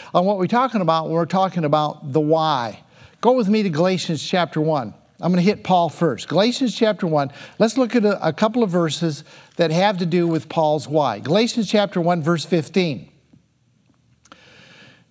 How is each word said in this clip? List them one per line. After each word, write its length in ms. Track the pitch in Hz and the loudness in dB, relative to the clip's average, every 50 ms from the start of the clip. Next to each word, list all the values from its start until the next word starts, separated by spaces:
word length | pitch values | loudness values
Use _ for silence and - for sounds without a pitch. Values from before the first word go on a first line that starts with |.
| - - | -8 -2
on 140 | - 170 180 | 0 0 2
what 100 | 196 208 | 2 0
we're 100 | 190 185 | 0 0
talking 360 | 175 226 247 269 254 - 208 | 0 2 0 0 0 0 0
about 220 | 180 165 160 160 160 | 2 2 2 0 0
when 100 | 151 160 | 0 -2
we're 100 | 170 170 | -2 -2
talking 400 | - - 190 190 185 185 180 160 | 0 0 0 0 0 0 -2 0
about 480 | 147 151 151 151 147 - - - 143 | 0 2 2 0 0 -4 -8 -8 -4
the 80 | 131 156 | -2 0
why. 600 | 151 151 160 160 156 156 147 127 120 110 101 - - _ _ - - - _ _ | 2 2 2 2 2 2 0 0 -2 -4 -8 -12 -18 _ _ -20 -20 -20 _ _
Go 100 | - 226 | 2 2
with 160 | 262 262 220 185 | 2 4 2 2
me 140 | 214 220 | 2 2
to 80 | 208 196 | 0 0
Galatians 520 | 147 147 175 185 190 170 - - 165 135 | 0 2 2 2 0 0 -2 -4 -6 -6
chapter 380 | - - - 180 170 170 - 160 | -4 -2 -2 0 0 0 -2 -2
one. 320 | 151 160 156 139 123 104 - - _ _ _ - | 0 0 0 -2 -2 -4 -10 -16 _ _ _ -6
I'm 140 | - 165 | -2 0
gonna 80 | 185 180 | 0 2
hit 240 | 170 202 190 - - | 2 2 0 0 0
Paul 240 | - 185 175 170 156 | 0 2 2 2 0
first. 400 | - - 175 160 120 - - - | -2 -2 -2 -2 -2 -4 -6 -2
Galatians 480 | 143 170 208 247 240 - 262 233 - | 0 2 2 2 0 -2 -4 -4 -2
chapter 300 | - 226 214 208 180 - | 0 0 0 0 0 -2
one, 260 | 165 156 147 139 127 - - - - - - | -2 0 0 -2 -2 -6 -12 -20 -10 -2 0
let's 200 | 190 233 - 269 | 0 0 2 0
look 180 | 254 214 - | -2 0 2
at 80 | 247 202 | 2 2
a, 240 | 208 196 - - 160 | 2 0 0 -2 -2
a 20 | |
couple 320 | 156 - 208 220 220 247 | 0 0 0 0 2 0
of 60 | 233 190 | 0 2
verses 560 | 170 180 170 156 139 - 175 165 147 - - - - - - - _ | 2 2 0 0 0 -2 -2 -4 -4 -6 -10 -18 -20 -20 -20 -8 _
that 140 | - 170 160 | 0 0 0
have 260 | 156 175 190 208 208 175 | 2 2 2 2 2 0
to 60 | 190 | -2
do 240 | 165 165 180 175 170 | 0 0 2 2 2
with 220 | 160 156 - - | 0 -2 -4 -4
Paul's 360 | - 165 160 151 151 156 - | -2 0 2 2 0 0 -2
why. 340 | 131 147 156 147 123 107 104 | -2 0 0 0 0 -2 -4
Galatians 500 | - 135 170 208 240 233 - 240 208 - | -2 0 0 2 0 0 -2 -2 -2 0
chapter 280 | - 208 202 202 - 185 | 2 0 0 0 0 -2
one, 220 | 165 170 175 175 | 0 0 0 0
verse 240 | 143 160 175 156 143 | 0 0 -2 -2 -2
fifteen. 680 | - 180 165 156 - - 190 180 165 131 95 - - _ _ _ _ _ _ _ _ _ _ _ _ _ _ _ _ _ _ _ _ _ _ _ - - - - - - - - - - - - - - _ _ _ | -2 -2 -2 -2 0 -2 -2 0 0 -2 -6 -10 -16 _ _ _ _ _ _ _ _ _ _ _ _ _ _ _ _ _ _ _ _ _ _ _ -20 -20 -20 -20 -20 -20 -20 -20 -20 -20 -20 -20 -20 -20 _ _ _